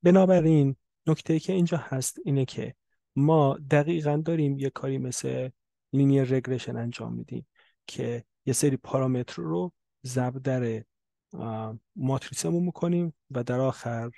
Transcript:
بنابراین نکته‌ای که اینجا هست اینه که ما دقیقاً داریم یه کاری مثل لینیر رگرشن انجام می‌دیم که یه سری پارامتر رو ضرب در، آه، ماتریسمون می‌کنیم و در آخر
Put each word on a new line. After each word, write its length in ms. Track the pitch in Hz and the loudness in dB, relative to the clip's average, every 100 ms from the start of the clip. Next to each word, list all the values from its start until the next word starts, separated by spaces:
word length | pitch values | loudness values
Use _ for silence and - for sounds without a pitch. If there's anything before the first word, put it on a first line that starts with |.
بنابراین 720 | 175 190 185 185 160 156 139 135 _ _ - | 8 8 8 6 6 6 4 0 _ _ -2
نکته‌ای 340 | 156 - 160 | -2 0 -2
که 120 | - | 0
اینجا 240 | 185 175 160 | 0 2 0
هست 420 | - 131 127 - | -4 -4 -6 -8
اینه 200 | 202 139 | -2 0
که 300 | 131 - 113 - _ _ _ - | -2 -6 -10 -12 _ _ _ 0
ما 420 | 143 160 139 147 143 | 4 6 4 2 2
دقیقاً 520 | 147 147 170 147 147 | 2 2 0 0 -2
داریم 340 | 160 165 143 139 | 0 0 0 0
یه 120 | 135 | -4
کاری 280 | - 135 135 | -6 -6 -4
مثل 500 | 131 123 131 127 127 _ _ _ _ | -4 -6 -4 -4 -6 _ _ _ _
لینیر 320 | 131 139 139 | 2 4 4
رگرشن 520 | 127 131 123 127 - 123 | 4 0 0 -6 -4 -6
انجام 380 | 117 120 113 | -6 -6 -8
می‌دیم 320 | 117 120 123 131 _ _ _ - | -8 -8 -12 -12 _ _ _ -16
که 380 | - 123 120 - _ - | -8 -6 -6 -10 _ -4
یه 60 | |
سری 240 | 123 147 131 | 2 2 0
پارامتر 680 | - 135 131 127 120 - | -2 -2 0 -2 -4 -8
رو 300 | 165 170 180 _ _ _ 131 | -4 -4 -4 _ _ _ -6
ضرب 360 | 127 123 135 | -4 -4 -4
در، 420 | 131 127 120 113 120 _ _ _ _ | -4 -2 -2 -4 -10 _ _ _ _
آه، 460 | - 113 110 110 110 _ 208 | -12 -8 -8 -8 -12 _ -6
ماتریسمون 680 | 131 135 - - 165 170 | -2 -2 -4 -6 -2 -2
می‌کنیم 520 | 175 - 170 175 170 - _ | -2 -2 -2 0 -2 -6 _
و 140 | 131 | -8
در 160 | 120 127 | -4 0
آخر 500 | 135 - 117 117 117 | 0 -2 -8 -6 -8